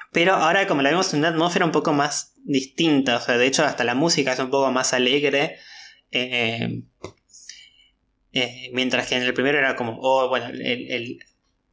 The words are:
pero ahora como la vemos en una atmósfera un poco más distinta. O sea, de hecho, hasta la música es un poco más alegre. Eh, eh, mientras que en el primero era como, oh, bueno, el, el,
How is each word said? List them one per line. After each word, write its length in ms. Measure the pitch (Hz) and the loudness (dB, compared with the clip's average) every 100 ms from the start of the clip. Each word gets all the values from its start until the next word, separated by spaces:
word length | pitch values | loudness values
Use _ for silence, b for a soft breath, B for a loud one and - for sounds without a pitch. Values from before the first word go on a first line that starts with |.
| - | -6
pero 220 | 175 170 | 0 2
ahora 320 | 190 156 190 196 | 4 4 2 2
como 140 | 156 | 2
la 80 | 139 | 2
vemos 240 | 165 185 | 2 0
en 60 | 151 | 0
una 100 | 160 | 0
atmósfera 380 | 165 170 180 175 | 2 0 2 0
un 60 | |
poco 200 | 160 156 | 2 2
más 400 | 147 143 - - _ | 2 0 -2 -10 _
distinta. 720 | - 139 - - 165 143 135 117 | -4 -2 -2 0 2 4 2 0
O 40 | |
sea, 160 | - 123 | 0 2
de 100 | 127 | 2
hecho, 160 | 131 | 2
hasta 220 | 147 120 | 0 0
la 100 | 120 | -2
música 380 | 123 165 160 135 | 0 2 2 0
es 60 | 127 | -2
un 100 | 131 | 0
poco 200 | 135 135 | 0 2
más 220 | 127 127 | 0 0
alegre. 600 | 127 123 143 143 139 151 B B B B B _ | 0 2 2 2 0 -2 B B B B B _
Eh, 720 | - 127 127 113 117 117 117 120 _ - - _ B B B B B B _ _ _ _ | -6 -4 -2 -2 -2 -6 -8 -12 _ -20 -20 _ B B B B B B _ _ _ _
eh, 380 | 135 123 123 127 | -4 -4 -6 -6
mientras 360 | 123 127 123 123 | -2 0 0 -2
que 80 | 127 | -2
en 60 | |
el 100 | 123 | 0
primero 240 | 123 131 147 | 0 2 2
era 180 | 135 127 | 0 0
como, 220 | 117 110 | -4 -2
oh, 280 | 131 131 127 | 2 2 2
bueno, 160 | 127 117 | -2 -4
el, 420 | - - 120 - | -6 -6 -6 -6
el, 280 | 120 117 - - _ _ _ _ | -8 -8 -14 -20 _ _ _ _